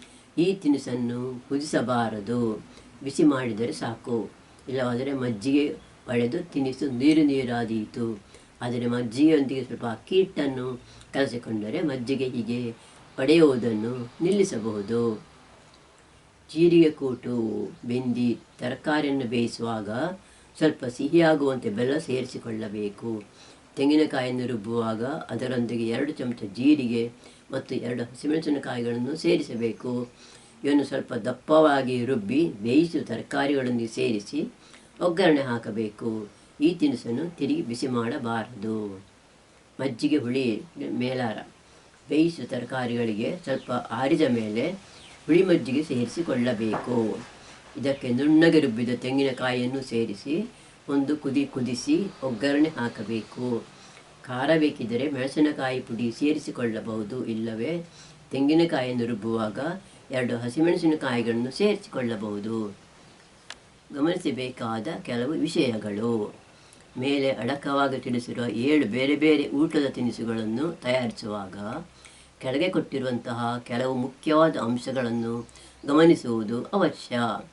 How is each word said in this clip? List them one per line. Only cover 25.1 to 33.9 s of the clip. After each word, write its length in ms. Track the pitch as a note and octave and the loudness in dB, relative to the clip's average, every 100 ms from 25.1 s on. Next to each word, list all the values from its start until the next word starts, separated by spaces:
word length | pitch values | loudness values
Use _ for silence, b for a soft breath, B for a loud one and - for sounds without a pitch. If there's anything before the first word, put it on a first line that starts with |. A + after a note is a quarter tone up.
| D#3+ - A#2+ B2 B2 A#2 A#2 A2+ | -6 -6 -6 -4 -2 -2 -2 -2
ಎರಡು 240 | A#2 D3 | -2 -2
ಚಮಚ 320 | - B2+ A#2+ | -4 -6 -6
ಜೀರಿಗೆ 680 | G#2 - - - B2 A#2 A#2+ - B B B | -8 0 4 4 4 0 -2 -6 B B B
ಮತ್ತು 240 | C3+ - B2 | -8 -6 -6
ಎರಡು 280 | A#2 B2 | -4 -4
ಹಸಿಮೆಣಸಿನಕಾಯಿಗಳನ್ನು 1120 | A#2+ - D3 D#3+ D#3 C#3+ C3 B2 A#2 A#2+ B2 D#3+ | -6 -6 -2 -2 0 -2 -2 -4 -2 -2 -2 -2
ಸೇರಿಸಬೇಕು. 920 | E3+ E3+ C#3 A#2 A#2 G2+ B2+ B2 B2 - B B B B | 2 2 0 -4 -4 -4 -4 -4 -6 -12 B B B B
ಇವನ್ನು 200 | C#3 C#3+ | 2 2
ಸ್ವಲ್ಪ 300 | - C3+ - | 2 -4 -4
ದಪ್ಪವಾಗಿ 920 | B2 G#2+ B2 - D#3 D#3 C#3 B2 B2+ A#2+ | -6 -4 -4 4 6 8 6 2 0 0
ರುಬ್ಬಿ 440 | B2+ G2 C#3 E3 A2 | -2 0 0 0 0
ಬೇಯಿಸಿದ 400 | A2+ C#3+ E3+ D#3+ G#2+ | 2 4 4 0 -4
ತರಕಾರಿಗಳೊಂದಿಗೆ 840 | A2+ - C#3+ C#3 C#3 B2 A#2+ | -6 -4 -2 0 0 0 -2
ಸೇರಿಸಿ 640 | A2+ | -2